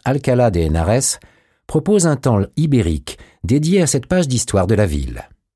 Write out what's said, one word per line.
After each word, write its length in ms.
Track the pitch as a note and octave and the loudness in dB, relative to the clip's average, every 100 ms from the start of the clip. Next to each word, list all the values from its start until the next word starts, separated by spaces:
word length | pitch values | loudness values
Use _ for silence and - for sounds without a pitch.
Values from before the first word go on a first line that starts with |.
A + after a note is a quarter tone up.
Alcalá 480 | - C#3 C#3 B2 A#2+ | -4 -2 0 2 2
de 80 | F2 | 2
Henares 580 | D#2+ D#2 E2 A#2+ - - - _ _ _ - | 0 0 2 0 0 -6 -12 _ _ _ -4
propose 400 | D#3+ E3 G#3 E3+ | -2 2 2 2
un 80 | C#3 | 0
temple 340 | C3+ G#2+ G2 - | 0 0 0 -2
ibérique 640 | D#3+ C3 E2+ D2+ - - - _ | 0 2 0 -2 -6 -18 -20 _
dédié 400 | F2 C#3 D#3 G3 | -2 0 2 2
à 60 | D#3+ | 2
cette 180 | C#3+ - | -2 -2
page 220 | F3+ D#3 | -2 0
d'histoire 400 | B2 - G2+ F2+ | -2 -2 -2 0
de 80 | G#2+ | 2
la 100 | G2+ | 0
ville. 420 | D2 B1+ A#1 - _ _ | -2 -6 -10 -16 _ _